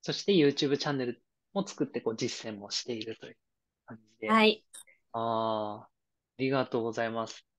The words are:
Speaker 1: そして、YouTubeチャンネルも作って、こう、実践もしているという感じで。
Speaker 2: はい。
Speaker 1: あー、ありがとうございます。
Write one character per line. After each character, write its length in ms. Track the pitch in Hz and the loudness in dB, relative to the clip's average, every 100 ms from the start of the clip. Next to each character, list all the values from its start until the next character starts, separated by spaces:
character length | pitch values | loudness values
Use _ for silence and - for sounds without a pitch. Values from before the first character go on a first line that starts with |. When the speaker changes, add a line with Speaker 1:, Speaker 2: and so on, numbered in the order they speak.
Speaker 1:
そ 100 | - | -6
し 120 | 147 | -4
て、 100 | - | 4
YouTube 420 | 196 143 143 143 143 | 6 6 4 2 2
チ 100 | 151 | 0
ャ 60 | |
ン 60 | 139 | -2
ネ 80 | 123 | -2
ル 160 | 120 _ _ _ | -6 _ _ _
も 140 | 196 196 | -6 -6
作 180 | - | -2
っ 20 | 143 | -2
て、 140 | 123 | 0
こ 120 | 117 | -4
う、 40 | 110 | -2
実 340 | 120 - 117 | -4 -4 -10
践 80 | 104 | -10
も 120 | 101 | -6
し 140 | - | -6
て 80 | - | -6
い 100 | 113 | -8
る 140 | 110 110 | -8 -10
と 80 | 120 | -16
い 40 | |
う 40 | - _ _ _ _ _ | -20 _ _ _ _ _
感 120 | 113 | -18
じ 200 | _ _ | _ _
で。 100 | 214 | 2
Speaker 2:
は 140 | 220 | 6
い。 200 | 214 208 _ - - _ _ | 6 4 _ -20 -20 _ _
Speaker 1:
あ 680 | 117 113 113 113 110 104 107 | -4 -2 0 0 0 -4 -8
ー、 20 | |
あ 40 | - _ _ _ _ _ | -14 _ _ _ _ _
り 120 | 131 | 0
が 160 | 135 127 | 0 0
と 140 | 123 | 0
う 20 | |
ご 100 | 117 | -2
ざ 120 | 113 | -2
い 60 | 113 | -2
ま 160 | 113 110 | -2 -6
す。 200 | - _ | -8 _